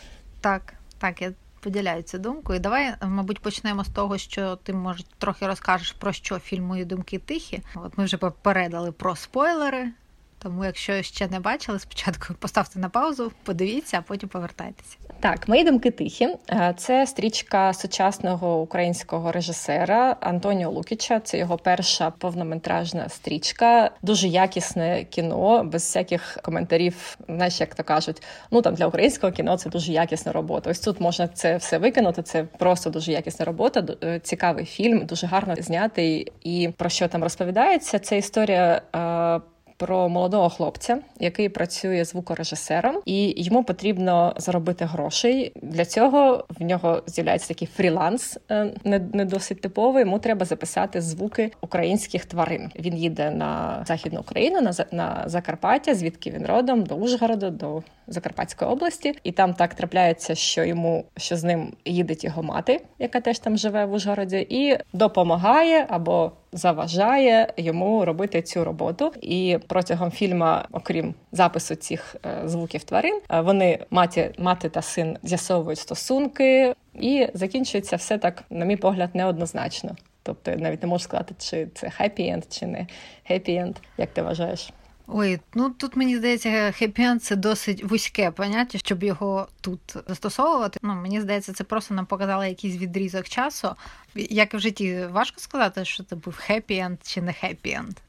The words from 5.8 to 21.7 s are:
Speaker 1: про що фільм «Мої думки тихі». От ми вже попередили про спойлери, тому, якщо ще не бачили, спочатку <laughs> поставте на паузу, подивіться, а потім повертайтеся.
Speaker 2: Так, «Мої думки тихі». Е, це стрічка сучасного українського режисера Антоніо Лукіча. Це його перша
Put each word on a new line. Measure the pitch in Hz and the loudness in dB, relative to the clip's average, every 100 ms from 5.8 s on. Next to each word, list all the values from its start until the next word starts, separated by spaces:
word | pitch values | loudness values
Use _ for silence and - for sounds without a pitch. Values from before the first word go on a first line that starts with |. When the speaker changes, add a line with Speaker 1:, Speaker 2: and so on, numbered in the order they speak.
| 175 | -2
Speaker 1:
про | - 202 | -6 -6
що | 175 - 185 | -6 -6 -8
фільм | - 185 | -6 -6
«Мої | 180 185 | -4 -4
думки | 175 185 180 185 | -6 -8 -8 -10
тихі». | - 320 - - - | -8 -10 -8 -12 -12
От | 180 175 - | -12 -8 -2
ми | |
вже | 196 190 | -2 0
попередили | 180 - 208 190 175 170 175 | -4 0 2 2 0 -2 -6
про | 165 185 170 | -4 -4 -4
спойлери, | - 254 302 330 285 262 247 233 _ _ _ - | -4 0 2 2 0 -2 -6 -10 _ _ _ -14
тому, | 190 180 | -8 -4
якщо | 190 170 - 196 | -4 -4 -4 -4
ще | 180 - 190 | -4 -4 -4
не | 185 | -2
бачили, | 196 262 - 202 | -2 -4 -4 -6
спочатку | - - - 165 - | -8 -8 -4 -4 -6
<laughs> | 175 | -8
поставте | 196 - 185 190 | -2 0 -2 -4
на | 185 | -2
паузу, | 240 302 269 233 - | 0 0 -2 -6 -8
подивіться, | - 175 190 247 - 180 | -6 -2 -2 -2 -4 -4
а | |
потім | 170 202 196 | -4 -10 -8
повертайтеся. | 185 175 - - 190 - - - - | -8 -10 -10 -14 -14 -20 -20 -20 -2
Speaker 2:
Так, | 196 - - | 0 0 4
«Мої | 233 | 6
думки | 339 254 240 | 8 6 4
тихі». | - - - 247 359 - | 0 -4 0 0 0 -2
Е, | 208 175 175 | 2 2 2
це | - 254 269 | 2 4 4
стрічка | - 214 - - 196 190 | 0 -2 -2 0 4 4
сучасного | 185 190 - 190 196 185 180 175 165 | 2 -4 2 2 2 -2 0 0 0
українського | 160 175 175 175 - 165 165 | 0 0 0 -2 -4 -4 -2
режисера | 175 165 165 - 151 180 220 254 - | -2 -2 -4 -2 0 2 4 4 2
Антоніо | - 175 196 196 170 | -2 0 0 0 0
Лукіча. | 180 170 220 - 226 | -4 -6 -4 0 0
Це | 220 170 | 0 -2
його | 175 170 | -2 0
перша | - | 2